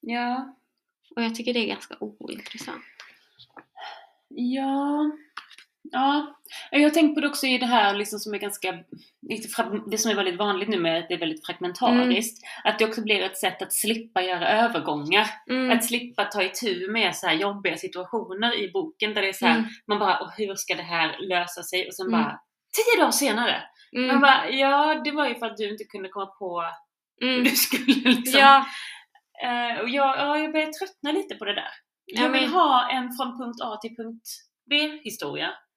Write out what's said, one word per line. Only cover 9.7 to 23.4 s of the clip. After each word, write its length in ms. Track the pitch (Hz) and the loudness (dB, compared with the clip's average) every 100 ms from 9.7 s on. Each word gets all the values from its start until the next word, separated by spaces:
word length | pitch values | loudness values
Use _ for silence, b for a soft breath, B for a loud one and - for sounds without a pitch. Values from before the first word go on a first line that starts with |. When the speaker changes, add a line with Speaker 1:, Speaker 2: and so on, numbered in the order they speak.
| 202 - | -4 -4
Speaker 1:
det 80 | 208 | -2
som 120 | 233 | 0
är 40 | |
väldigt 240 | 202 190 175 | 0 0 0
vanligt 300 | 208 190 208 | -2 0 0
nu 100 | 202 | 0
med 180 | 165 165 | 0 0
att 100 | 165 | -2
det 60 | |
är 40 | 175 | -4
väldigt 280 | 165 156 - | -4 -6 -10
fragmentariskt. 960 | 170 180 180 247 240 247 226 226 - | -8 -8 0 4 4 4 2 0 -8
Speaker 2:
Mm. 300 | - - - | -18 -4 -2
Speaker 1:
Att 60 | 214 | 2
det 60 | |
också 180 | 220 220 | 0 0
blir 180 | 214 208 | 0 0
ett 160 | 185 - | 0 -2
sätt 240 | 196 180 | -4 -4
att 100 | 190 | -6
slippa 500 | - 208 226 226 - | -4 -2 -2 -2 -2
göra 260 | 185 180 170 | -2 0 2
övergångar. 760 | 214 233 180 147 151 147 190 214 - - | 4 2 0 -2 -4 2 2 2 -2 -6
Speaker 2:
Mm. 200 | 254 254 240 | -2 2 2
Speaker 1:
Att 60 | |
slippa 400 | - 240 240 - | 2 -4 -6 -4
ta 180 | 208 208 | -2 0
itu 480 | 190 - 240 175 190 | -2 -2 -4 -4 -2
med 260 | 220 202 170 | 0 0 0
så 100 | 180 | -2
här 80 | |
jobbiga 420 | 160 202 202 190 165 | 0 0 -2 -4 -4
situationer 800 | 185 180 180 233 190 185 233 233 | -8 -10 -6 -6 -6 -2 -2 -2
i 100 | 202 | -2
boken 420 | 185 160 - 214 | -4 -4 -4 -4
där 80 | 214 | -2
det 60 | 196 | -2
är 40 | |
så 140 | 190 233 | 0 2
här, 120 | 233 | 2
Speaker 2:
Mm. 120 | 226 - - | 0 -8 -4
Speaker 1:
man 120 | 208 | 0
bara, 200 | 202 180 | 2 0
"Och 100 | 175 - | -2 -6
hur 180 | 208 | -6
ska 200 | 190 - | -6 -6
det 80 | 170 | -6
här 340 | 170 170 160 151 - | -4 -2 -2 -2 -2
lösa 340 | 180 175 - | -2 -2 -8
sig?" 240 | 175 180 - | -6 -4 -4
Och 60 | |
sen 120 | - 190 | -6 0
Speaker 2:
Mm. 140 | 226 | 0
Speaker 1:
bara, 180 | 220 - _ _ _ | 0 -4 _ _ _
tio 280 | - 453 466 | 0 2 6
dagar 100 | 302 | 4
senare. 520 | - 285 214 | 4 2 2